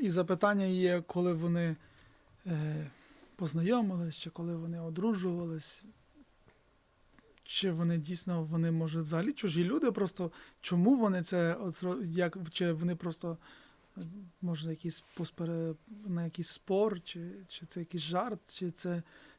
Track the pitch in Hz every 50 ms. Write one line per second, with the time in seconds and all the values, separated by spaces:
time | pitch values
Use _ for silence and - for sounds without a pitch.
0 | 285 196 165 185 180 175 185 170 - 202 208 202 190 190 185 180 180 175 180 175
1 | 170 - - 180 180 180 175 160 165 175 170 170 170 165 156 - - - - -
2 | - - - - - - - - - 185 165 151 151 151 151 151 156 139 - -
3 | - - - - - - - - 185 156 139 165 165 185 240 247 226 196 185 175
4 | 170 165 151 - - 165 - - 170 170 170 165 165 170 170 165 165 165 160 170
5 | 185 226 226 190 180 185 175 175 175 165 160 156 147 - - - - - - -
6 | - - - - - - - - - - - - - - - - - - - -
7 | - - - - - - - - - - - - 196 190 170 160 170 170 170 165
8 | 147 151 180 170 - 185 175 170 160 151 165 165 165 165 165 165 160 160 151 165
9 | 160 151 165 160 180 240 285 - - 196 151 170 175 180 247 320 - 247 - -
10 | 202 180 - - 180 165 - - - - - _ - - 180 175 175 220 277 262
11 | 226 208 190 180 165 - 185 180 170 165 170 - 208 185 165 - 185 180 180 262
12 | 214 170 165 180 180 170 165 190 180 160 - - 180 175 165 156 170 175 175 165
13 | - 175 165 - - 170 165 - - - - - - - - - - - - 190
14 | 180 160 180 208 196 175 - _ 185 175 170 151 156 165 160 156 - 170 160 -
15 | - - - - 170 160 - - 170 165 170 165 165 165 156 156 - - 220 208
16 | 208 208 180 170 170 165 - - 165 - - - - - 190 196 208 220 202 175
17 | - - - 175 170 175 190 202 190 170 - - 170 - - 180 165 - - 175
18 | 147 156 170 180 185 - - - - - - - 185 175 160 - - 180 175 175
19 | 165 - - - - - -